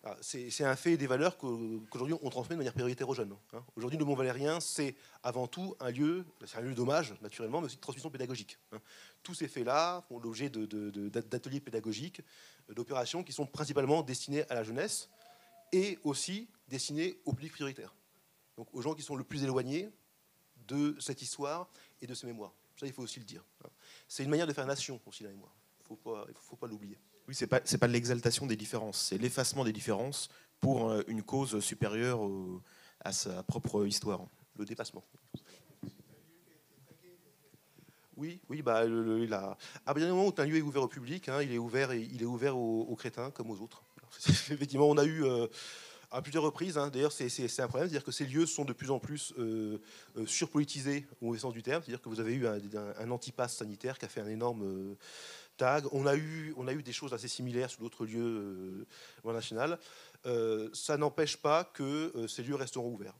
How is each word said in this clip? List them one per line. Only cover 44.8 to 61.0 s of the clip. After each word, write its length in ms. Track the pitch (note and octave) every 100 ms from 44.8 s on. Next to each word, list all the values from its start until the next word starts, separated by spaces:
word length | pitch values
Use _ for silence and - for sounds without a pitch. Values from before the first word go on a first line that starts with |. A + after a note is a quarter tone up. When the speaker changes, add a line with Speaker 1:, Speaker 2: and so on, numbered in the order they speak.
| D3
Speaker 1:
on 100 | D3
a 60 |
eu, 220 | D3+ D#3+ C#3
euh, 220 | B2 A#2 - - - - - -
à 100 | B2
plusieurs 220 | D3 D#3+
reprises, 340 | D3+ D3+ F#3 D3+
hein, 120 | C#3+
d'ailleurs, 220 | B2+ D3
c'est, 160 | - B2+
c'est, 220 | - B2
c'est 120 | -
un 60 | B2
problème, 220 | B2 F3+
c'est-à-dire 160 | D3 C#3
que 80 |
ces 120 | - C#3
lieux 200 | C#3 E3
sont 180 | -
de 80 | C#3
plus 180 | A#2+ C3
en 100 | C3+
plus, 340 | A#2+ D3 - B2
euh, 440 | A2+ A2 G#2+ G#2+ - - - -
euh, 100 | G#2+
surpolitisés 800 | - F3 D3 D3 D3 C3+ C#3+ C#3+ -
au 40 | A#2
mauvais 140 | A2+
sens 120 | C3
du 100 | A2+
terme, 220 | A2+ D#3
c'est-à-dire 180 | E3 A#2+
que 60 | A#2+
vous 140 | A2
avez 140 | A2 C3
eu 120 | A#2+
un, 80 | G#2
un, 380 | G2+ G#2 G#2 G2+
un 140 | A2+
anti-pass 460 | B2 - - A#2+ -
sanitaire 420 | G#2+ G2+ B2+ C3
qui 60 | G#2
a 20 |
fait 140 | -
un 80 | G#2
énorme, 340 | A2 A#2+ A2+
euh, 320 | G2 F#2+ G2 G2 - - - - - -
tag. 280 | B2+ D3 C#3
On 140 | C#3+ C#3
a 100 | C#3
eu, 380 | D#3 D#3+ D#3 C#3
on 120 | B2+
a 60 |
eu 100 | C#3+
des 100 | B2
choses 200 | A#2 C#3+
assez 140 | A#2+ A#2
similaires 440 | - B2 A#2+ B2+
sur 100 | -
d'autres 240 | A2+ - A2+
lieux, 160 | A2+
euh, 640 | A#2 A2 G2+ F#2 F#2 F#2+ A2+ - - -
au 100 | A2+
national. 460 | A#2 A2+ A2+ C#3+ E3+ - - - - B2+
Euh, 420 | A#2+ A2+ A2 A2
ça 260 | - -
n'empêche 400 | D3